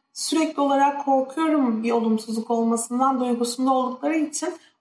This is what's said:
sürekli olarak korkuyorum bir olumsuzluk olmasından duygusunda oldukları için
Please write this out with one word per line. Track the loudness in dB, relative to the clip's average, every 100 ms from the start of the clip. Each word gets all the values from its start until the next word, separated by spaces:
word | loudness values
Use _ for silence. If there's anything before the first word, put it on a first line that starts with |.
| _
sürekli | -10 -2 0 0 0
olarak | 0 4 2 2 0
korkuyorum | 2 0 -2 0 2 2 0
bir | 0
olumsuzluk | 0 2 0 -2 -6 -2
olmasından | 0 2 0 -2 0 2 2
duygusunda | 0 -2 -2 -2 0
oldukları | 0 0 -4 -2 -2
için | -2 -4 -8 -8 _ _